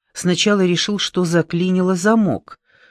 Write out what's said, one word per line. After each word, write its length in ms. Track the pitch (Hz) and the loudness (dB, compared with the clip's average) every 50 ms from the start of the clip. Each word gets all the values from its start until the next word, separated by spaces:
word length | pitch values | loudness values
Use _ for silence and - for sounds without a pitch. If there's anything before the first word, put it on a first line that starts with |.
| _ _ - | _ _ -12
Сначала 520 | - - 180 180 180 - 208 208 202 185 | -6 -2 -2 0 0 2 2 2 2 2
решил, 340 | 175 175 165 - - 208 190 | 2 0 0 -2 -4 -4 -4
что 260 | - - - 180 180 | -4 -4 -2 -2 -2
заклинило 680 | 165 170 170 160 - - 170 185 185 185 185 180 185 190 | 0 0 0 0 0 -2 -2 -2 0 0 0 0 0 0
замок, 680 | 175 180 214 226 226 208 170 117 - - - - - _ _ _ _ _ _ | 0 0 2 2 2 2 0 0 -4 -6 -12 -20 -20 _ _ _ _ _ _